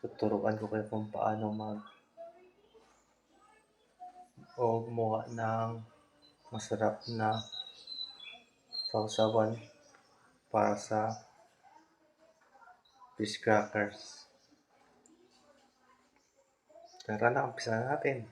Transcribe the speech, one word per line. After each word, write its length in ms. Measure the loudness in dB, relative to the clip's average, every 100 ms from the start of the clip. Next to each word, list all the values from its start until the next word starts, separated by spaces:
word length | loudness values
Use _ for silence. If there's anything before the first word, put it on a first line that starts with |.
tuturuan 560 | -10 -2 0 2 2 0
ko 80 | -2
kayo 160 | -4 -2
kung 160 | -4 -4
paano 400 | 0 0 2 -2
mag- 400 | -2 -6 -8 -10 -20 _ -18 -18 -18 -20 _ _ -20 -20 _ _ _ _ _ _ -20 _ _ _ _ -18 -18 -20 -20 -16 0
o 240 | 2 2
gumawa 400 | 0 0 0 0 -2
ng 480 | -4 0 0 -2 -4 -12 -20 _ _ -20 _ -10
masarap 480 | -10 -4 2 2 0 -6
na 320 | 0 2 0 -4 -12 -14 -16 -14 -12 -12 -14 -18 -18 -20 _ _ -4 0
sausawan 640 | 2 0 4 6 6 4 0 -8 -20 -20 -20 _ _ _ _ _
para 240 | 4 4 2
sa 480 | 0 0 0 -2 -12 -20 -20 _ -20 -20 _ _ _ _ -20 _ _ -20 -20 -20 _ _ -20 -6
fish 240 | -4 0
crackers. 880 | 4 4 4 0 0 -2 -16 -18 -20 _ _ _ _ _ _ _ _ -20 -20 _ _ _ _ _ _ _ _ _ _ _ _ _ _ -20 -20 -16 -6
Tara 240 | 4 4
na, 160 | 4 0
umpisa 240 | -2 -2
na 240 | 0 0 0
natin. 320 | 0 -2 -6